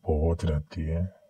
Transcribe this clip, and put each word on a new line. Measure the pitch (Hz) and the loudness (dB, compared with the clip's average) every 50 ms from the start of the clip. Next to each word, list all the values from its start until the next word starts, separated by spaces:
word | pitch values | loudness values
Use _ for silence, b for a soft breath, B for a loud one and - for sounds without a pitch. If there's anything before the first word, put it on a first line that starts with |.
| - | -2
बहुत | 87 78 76 80 82 82 80 - | 0 0 2 2 2 2 2 0
रहती | 82 76 73 76 - - 78 76 | 0 0 0 -2 -4 -6 -6 -4
है। | 78 82 85 92 92 - - _ | -2 0 -2 -2 -4 -6 -12 _